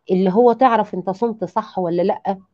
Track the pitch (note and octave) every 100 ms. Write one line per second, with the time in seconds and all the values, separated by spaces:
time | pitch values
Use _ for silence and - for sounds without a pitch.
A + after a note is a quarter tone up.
0 | - F#3 F#3+ G3+ B3 A3+ C4 A3 G#3 F#3
1 | F3+ F#3 A#3+ A3 F3 A3 G#3 F#3+ F3 F3
2 | F#3+ - F#3+ F#3+ _